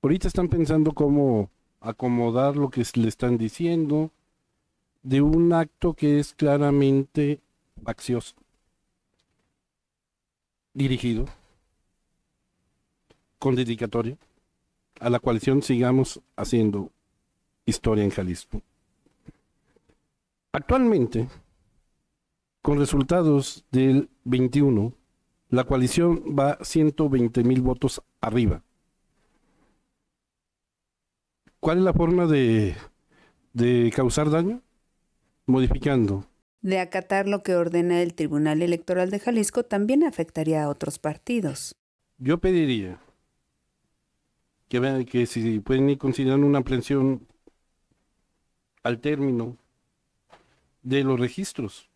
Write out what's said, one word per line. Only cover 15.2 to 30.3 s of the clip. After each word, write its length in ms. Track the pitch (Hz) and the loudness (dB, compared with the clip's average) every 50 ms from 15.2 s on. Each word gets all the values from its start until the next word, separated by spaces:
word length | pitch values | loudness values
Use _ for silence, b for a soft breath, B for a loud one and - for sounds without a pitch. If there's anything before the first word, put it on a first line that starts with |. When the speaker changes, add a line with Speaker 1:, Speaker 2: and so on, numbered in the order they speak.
| - 131 117 110 - - 135 143 139 | 0 0 -2 0 0 2 0 0 0
Speaker 1:
Sigamos 580 | - 135 120 123 123 127 131 131 - - - _ _ _ | 0 0 0 2 2 2 2 0 0 -4 -18 _ _ _
Haciendo 540 | - 104 101 - 120 110 107 101 101 95 - _ _ _ _ _ _ _ _ _ _ _ _ _ _ _ | -10 -6 -2 0 2 2 2 0 -2 -8 -8 _ _ _ _ _ _ _ _ _ _ _ _ _ _ _
Historia 400 | - 117 - - 117 110 107 104 | -6 -6 -2 0 0 0 2 2
en 60 | 101 | 0
Jalisco. 500 | - - 95 90 90 - - _ - 104 - _ _ _ _ _ _ _ _ _ _ _ _ - - _ _ _ _ _ _ _ _ _ _ _ _ _ _ _ _ _ _ _ _ _ _ _ _ | 0 -2 -6 -6 -6 -8 -10 _ -12 -12 -12 _ _ _ _ _ _ _ _ _ _ _ _ -20 -20 _ _ _ _ _ _ _ _ _ _ _ _ _ _ _ _ _ _ _ _ _ _ _ _
Actualmente, 800 | 143 143 - 240 269 254 233 214 170 123 113 - 113 113 127 - - _ _ _ _ _ _ _ _ _ _ _ _ _ _ _ _ _ _ _ _ _ _ _ _ | -10 -2 0 0 2 4 4 4 2 2 0 0 -4 -4 -4 -8 -18 _ _ _ _ _ _ _ _ _ _ _ _ _ _ _ _ _ _ _ _ _ _ _ _
con 180 | _ 151 147 147 | _ 0 0 2
resultados 840 | 143 139 - 143 135 - 170 180 175 156 147 143 131 - - - _ _ - | 0 0 2 0 0 2 2 2 4 4 4 2 2 -2 -10 -16 _ _ 0
del 380 | 127 131 135 131 135 - - _ _ _ | 2 4 4 4 2 2 -2 _ _ _
veintiuno, 680 | 123 123 127 127 127 123 143 147 139 127 104 101 117 123 _ _ _ _ _ _ _ _ _ _ _ | -4 0 0 0 0 2 2 2 4 2 2 0 -2 -6 _ _ _ _ _ _ _ _ _ _ _
la 160 | - 123 127 | -2 -2 0
coalición 720 | 127 139 131 127 127 - - 170 175 170 160 - - 147 143 | 0 0 0 0 0 2 2 2 2 2 0 -2 -4 -2 0
va 200 | 135 143 147 - - | 0 0 -2 -4 -8
ciento 460 | - - 160 156 151 147 - 160 147 | -4 0 2 2 2 2 0 0 0
veinte 340 | 135 131 120 117 117 127 117 | 2 2 0 2 2 2 2
mil 200 | 120 131 127 127 | 2 2 2 2
votos 400 | 127 127 123 - 135 - - _ _ _ _ | 0 -2 0 -2 -4 -4 -4 _ _ _ _
arriba. 420 | - 113 107 123 120 101 87 82 _ _ _ _ _ _ _ _ _ _ _ _ _ _ _ _ _ _ _ _ _ _ _ _ _ _ _ _ _ _ _ _ _ _ | -8 -2 0 0 0 0 0 -2 _ _ _ _ _ _ _ _ _ _ _ _ _ _ _ _ _ _ _ _ _ _ _ _ _ _ _ _ _ _ _ _ _ _